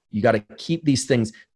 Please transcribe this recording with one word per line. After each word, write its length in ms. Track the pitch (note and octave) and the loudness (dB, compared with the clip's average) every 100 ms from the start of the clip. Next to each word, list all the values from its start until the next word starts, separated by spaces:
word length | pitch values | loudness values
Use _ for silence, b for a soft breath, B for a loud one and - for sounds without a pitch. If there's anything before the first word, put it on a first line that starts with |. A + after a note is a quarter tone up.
| _ | _
You 120 | G#2+ | 0
gotta 180 | A#2 A2+ - - | 2 2 -4 -14
keep 280 | - E3 D3 | -6 -4 0
these 180 | B2+ | -2
things 280 | - B2 A2 b b | 0 0 0 b b